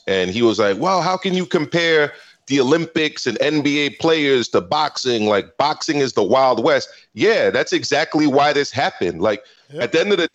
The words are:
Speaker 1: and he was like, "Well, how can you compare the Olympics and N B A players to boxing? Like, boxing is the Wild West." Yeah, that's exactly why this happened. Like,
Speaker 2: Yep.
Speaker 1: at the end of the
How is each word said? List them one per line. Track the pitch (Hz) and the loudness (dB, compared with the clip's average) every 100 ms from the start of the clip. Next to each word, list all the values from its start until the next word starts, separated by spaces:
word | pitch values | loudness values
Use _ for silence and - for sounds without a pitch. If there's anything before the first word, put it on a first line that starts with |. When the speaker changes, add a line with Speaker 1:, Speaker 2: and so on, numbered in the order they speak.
| - | -4
Speaker 1:
and | 95 92 | -2 -2
he | 104 | 2
was | 117 104 | 2 2
like, | 101 98 | 0 0
"Well, | 175 190 | 0 0
how | 165 185 | -2 -4
can | 196 | -2
you | 185 175 | -4 -2
compare | 170 147 170 170 160 143 - - _ - | -2 -2 -2 2 2 0 -4 -20 _ -4
the | 139 | 0
Olympics | 123 165 160 160 151 - 127 | 2 2 0 -2 -4 -4 -6
and | 107 | -2
N | 147 156 | 0 0
B | 143 143 | 0 -2
A | 143 | -4
players | 117 165 160 143 135 113 | -2 0 0 2 0 2
to | 107 | -2
boxing? | 90 151 147 - 127 117 107 | -2 -4 -4 -4 -2 0 2
Like, | 101 - - | 0 -2 -2
boxing | 139 151 - 151 | -2 -2 -4 -2
is | 131 | 0
the | 117 | 0
Wild | 95 131 131 117 | 2 4 4 2
West." | 147 135 - - _ | 2 0 -2 -16 _
Yeah, | 107 185 208 104 | -2 0 2 2
that's | 117 156 | 0 0
exactly | 170 127 143 160 156 151 | -2 -2 -2 0 0 2
why | 135 143 | 4 2
this | 143 139 | 2 -2
happened. | 131 170 - 90 82 | -2 -4 -2 -6 -2
Like, | 107 104 - _ _ | -2 -2 -8 _ _
Speaker 2:
Yep. | 147 | -8
Speaker 1:
at | 120 | -2
the | 160 | 0
end | 196 | 0
of | 190 | 0
the | 160 | -2